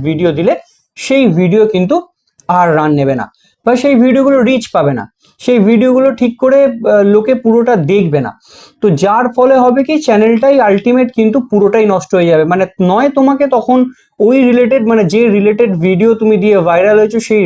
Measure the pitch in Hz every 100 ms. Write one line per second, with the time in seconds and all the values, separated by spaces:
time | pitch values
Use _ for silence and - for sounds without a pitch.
0 | 143 156 175 147 190 349 - _ _ -
1 | - 269 240 165 180 214 220 185 185 339
2 | 349 _ _ _ - 180 170 156 156 147
3 | 135 127 101 _ _ _ - 247 277 254
4 | 254 262 269 269 240 254 - 180 143 123
5 | 101 _ _ _ - 240 196 233 254 254
6 | 269 - 247 240 262 277 269 233 214 208
7 | 202 208 214 254 226 233 233 220 147 202
8 | 170 143 113 - _ - - _ 208 147
9 | 196 220 247 247 254 262 247 254 269 302
10 | 277 208 220 233 269 277 214 196 240 254
11 | 247 - 220 269 254 208 202 220 214 185
12 | - 185 170 156 156 185 190 - 180 202
13 | 277 269 269 277 277 247 226 254 254 -
14 | _ - 202 269 247 240 233 262 220 226
15 | 175 214 233 202 208 214 233 175 185 185
16 | 220 226 220 208 208 196 170 175 202 214
17 | 214 226 - 214